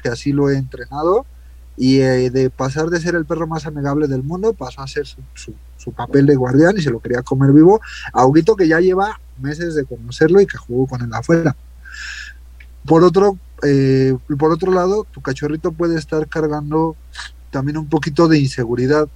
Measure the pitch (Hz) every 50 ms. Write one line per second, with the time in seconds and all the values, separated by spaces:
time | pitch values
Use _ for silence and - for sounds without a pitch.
0 | - 131 120 - - 143 139 143 143 139 139 135 131 127 - 123 120 - 131 143
1 | 156 175 196 247 277 - - - - - - - - - - - 123 131 135 135
2 | 131 131 127 127 127 127 120 135 131 127 - - 131 135 135 156 160 165 175 165
3 | 156 175 170 170 156 143 170 156 170 160 165 165 139 160 151 147 139 143 143 151
4 | 151 139 135 127 131 147 170 185 202 226 220 - - - - - 139 135 - 151
5 | 139 - - - 131 - - - - - - - - - - - - 120 - -
6 | 120 - 135 139 139 147 147 127 123 123 127 143 165 180 214 202 151 139 117 113
7 | - 117 120 120 127 - 135 131 139 135 139 151 160 180 208 220 - - - -
8 | - - - 117 127 131 147 160 165 226 220 190 180 156 160 165 185 185 185 190
9 | 196 208 - - - - - 127 127 143 151 160 175 170 156 151 131 - 123 113
10 | 117 120 120 - 156 156 180 202 196 - - - - - 120 127 135 131 131 123
11 | 120 117 113 117 120 - 170 165 165 147 - - - - - - - - - -
12 | - - - - - - - - - - - - - - - - - 139 160 165
13 | 180 180 170 196 202 202 190 180 - - - - - 143 143 139 135 135 135 131
14 | 131 131 131 123 - - 151 139 156 156 170 165 185 185 185 180 175 185 202 214
15 | 196 - - 139 - 180 170 - 147 147 151 156 156 180 160 160 170 170 165 160
16 | 151 - 165 156 156 151 - 165 156 151 151 151 147 147 156 160 165 165 156 -
17 | - - - - - - - - - - - 139 131 143 151 156 156 143 160 151
18 | 147 165 143 - 170 160 160 151 139 131 - - 120 113 120 120 127 131 147 151
19 | 151 147 -